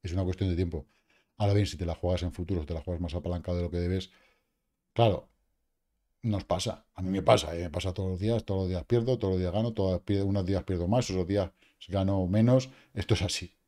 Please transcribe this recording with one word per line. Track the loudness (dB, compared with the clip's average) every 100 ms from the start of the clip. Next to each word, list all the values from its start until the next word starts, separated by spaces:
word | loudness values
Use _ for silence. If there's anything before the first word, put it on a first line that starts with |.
Es | -4
una | -2
cuestión | -2 0 0
de | 0
tiempo. | -2 -4 -10 _ _ _ _ -2
Ahora | 2
bien, | 2 2
si | -2
te |
la | -6 -2
juegas | 0 0
en | -2
futuros, | -6 -4 -4
te | -4
la | -6
juegas | -6 -4
más | -4
apalancado | -4 -4 -4 -4 -2
de |
lo | -2
que | -2
debes, | 0 -2 -4 _ _ _ _ _ _ _ _
claro, | 4 4 4 -6 _ _ _ _ _ _ _ _ _
nos | -2 -2
pasa, | 0 -2 -2 -8 _
a | -8
mí | -2
me | 0
pasa, | 4 4 4 -6
¿eh? |
Me | -4
pasa | -2 -4
todos | -2 -4
los | -2
días, | 0 -2
todos | 0 -2
los | 0
días | -2
pierdo, | 2 2 2 0
todos | 2
los | 2
días | 2
gano, | 0 0
todos | 0 0
los | 0
pie-, | 0 0
unos | 2 0 0
días | -2
pierdo | 0 -2 2
más, | 0 0
otros | -2 0
días | 0 -2 _ _ _ -4
gano | 0 2 2 2
menos, | 4 6 4 2 -16 _
esto | -8 0
es | 0
así | 0 -4 -10 _